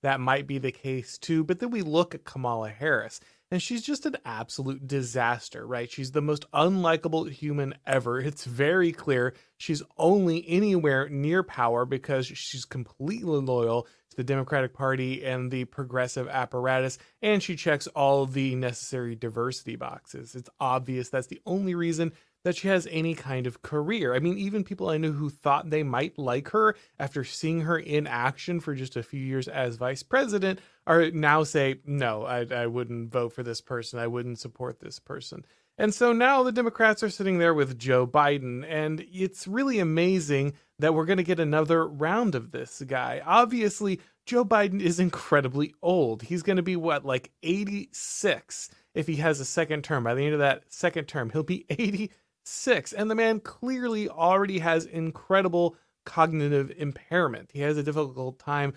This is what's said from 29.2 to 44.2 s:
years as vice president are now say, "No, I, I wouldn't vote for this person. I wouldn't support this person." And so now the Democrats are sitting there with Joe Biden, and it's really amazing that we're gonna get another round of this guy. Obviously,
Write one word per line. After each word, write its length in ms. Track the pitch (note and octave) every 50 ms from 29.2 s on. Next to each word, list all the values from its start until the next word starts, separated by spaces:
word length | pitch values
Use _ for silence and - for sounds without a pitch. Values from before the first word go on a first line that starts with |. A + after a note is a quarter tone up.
years 260 | C3+ C3 C3 C3+ B2+ -
as 300 | - C#3 C3 B2 A#2 A2+
vice 260 | B2 B2+ C3+ C3+ -
president 560 | - - C4 C#4+ A#3+ G#3 G3+ F#3 F#3+ F#3+ F#3 - - _ _ -
are 240 | - E3 E3+ E3+ D#3+
now 320 | F3 D#3+ D3+ D3 D3 D#3 D#3
say, 360 | D3+ - D#3 C#3 C3+ C3+ C3+ -
"No, 400 | D3 C#3+ C#3+ C3 A#2+ A2 G#2+ A2+
I, 200 | B2+ B2 B2 A#2+ A#2 B2+
I 140 | A#2+ A#2+ A#2
wouldn't 460 | A#2 B2 B2 A#2 A#2+ A#2 A#2 A2+ A2+
vote 180 | B2+ A#2+ A#2
for 120 | - - B2
this 180 | A#2+ A2+ -
person. 360 | - - C3 A#2+ A2+ - - A#2+
I 100 | A#2 A#2
wouldn't 320 | A#2+ A#2+ A#2+ B2 A#2+ A2
support 420 | - B2 A2+ - B2 B2+ A#2+ -
this 180 | - - - -
person." 460 | _ - - - - - - - - _ _ _ _ _ _ -
And 160 | G#3 G#3+ G3+
so 180 | - A#3+ A#3+
now 320 | A#3+ A3+ A#3+ C4 C#4 C4+ B3+
the 80 | B3+
Democrats 500 | A3 A#3+ A#3+ A#3 A3+ - A3+ A3 G#3+ G#3+
are 80 | - G#3
sitting 280 | F3+ - G3 F#3+ F#3 F3
there 160 | E3+ E3+ E3
with 260 | D3+ C#3+ C3 B2+ A#2
Joe 260 | A#2 C3 C3 B2+ B2+
Biden, 600 | B2 - D3+ D3 C#3+ D3 C#3+ C3 B2+ B2 B2 C#3 D#3+
and 380 | D#3+ D3+ D#3 D#3 D#3 D#3 - D4
it's 380 | F3+ F#3 F#3+ F#3+ F#3+ - - F#3
really 320 | G3 A#3+ C#4 C#4 B3+ G#3+
amazing 720 | F3+ D#3+ D#3+ E3 E3+ F3+ F#3+ F#3 D#3+ D3 D3 C#3 C#3 C#3+ C#3+ - _ _ _ -
that 140 | D3 D#3+ D#3+
we're 120 | D#3 D#3+
gonna 180 | E3 G3 F#3+ F3+
get 160 | E3+ F#3 E3
another 480 | E3 D3 D3 D#3 D#3 D3+ E3 E3 D#3+ D#3
round 480 | D3 C#3 D3+ D#3+ F#3 A3+ B3 G#3+ D3+
of 160 | B2+ A2+ A#2
this 320 | - B2+ B2+ A#2+ - - C#3
guy. 360 | B2+ C3+ B2+ B2 B2 B2 C#3 C#3
Obviously, 760 | D#3 F3+ A3+ A#3+ A3+ A#3+ A#3+ A3 G#3 - - G#3+ G3 F#3 - - _ _ _